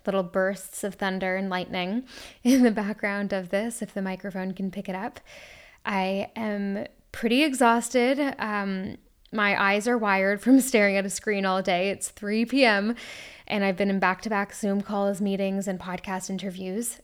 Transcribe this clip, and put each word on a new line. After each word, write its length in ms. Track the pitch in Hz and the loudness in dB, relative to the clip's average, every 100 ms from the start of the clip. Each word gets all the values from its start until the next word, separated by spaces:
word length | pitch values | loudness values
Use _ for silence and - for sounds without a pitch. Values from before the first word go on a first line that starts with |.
| - | -2
little 180 | 196 | -2
bursts 600 | 180 190 190 196 - - | 0 0 0 -2 -10 -8
of 120 | 208 190 | -8 -4
thunder 420 | 196 190 190 185 | -4 -2 -2 -2
and 120 | 196 | -2
lightning 560 | 180 180 185 180 226 262 - | -4 -4 -4 -4 -4 -6 -14
<laughs> 200 | - - | -20 -2
in 200 | 240 262 | 4 6
the 80 | 247 | 6
background 600 | 214 202 214 208 202 196 | 2 -4 -4 -4 -2 -2
of 180 | 196 180 | -4 -2
this 320 | 202 226 233 | -2 -2 -6
if 120 | 202 | -8
the 80 | 202 | -6
microphone 520 | 190 185 202 185 185 | -6 -6 -8 -6 -6
can 180 | 190 196 | -4 -6
pick 180 | 208 196 | -6 -8
it 60 | 185 | -8
up. 260 | 226 - - - - - - - - | -8 -12 -20 -20 -20 -20 -20 -10 -4
I 460 | 196 190 196 - - | 0 0 -2 -4 -6
am 500 | 214 208 196 196 - - _ | -6 -4 -4 -6 -8 -14 _
pretty 300 | - 233 247 | -4 2 4
exhausted. 920 | 311 262 247 233 233 254 247 277 277 - | 2 4 4 4 2 2 2 2 -2 -2
Um, 580 | 214 208 196 190 202 - _ _ _ | -4 -2 -2 -4 -6 -12 _ _ _
my 300 | 220 202 196 | 0 2 2
eyes 260 | 196 208 214 | 2 2 2
are 100 | 240 | 2
wired 440 | 208 190 190 202 | 2 2 2 2
from 180 | 233 262 | 6 6
<laughs> 0 | |
staring 380 | 262 220 202 196 | 6 4 4 2
at 80 | 196 | 0
a 40 | |
screen 360 | - - 202 196 | -4 -2 0 2
all 160 | 190 | 2
day. 300 | 190 180 196 | 2 2 2
It's 180 | 196 - | -2 -8
three 340 | - 208 220 | -8 -2 0
P 220 | 233 262 254 | 2 6 6
M, 300 | 202 208 233 - - - - - | 6 0 -4 -10 -16 -18 -18 -6
and 180 | 208 196 | 0 0
I've 120 | 185 | 2
been 120 | 202 | 0
in 100 | 196 | 2
back-to-back 540 | 185 185 220 208 202 | 2 0 -2 -2 -4
Zoom 280 | - 208 202 | -4 -2 -2
calls, 380 | 196 202 202 196 | -2 -2 -2 0
meetings, 480 | 202 196 196 196 196 | -2 0 -2 -2 -4
and 100 | 185 | -6
podcast 520 | 180 180 - 190 - | -8 -10 -6 -6 -6
interviews. 720 | 190 196 180 185 190 233 - | -6 -6 -8 -6 -6 -6 -10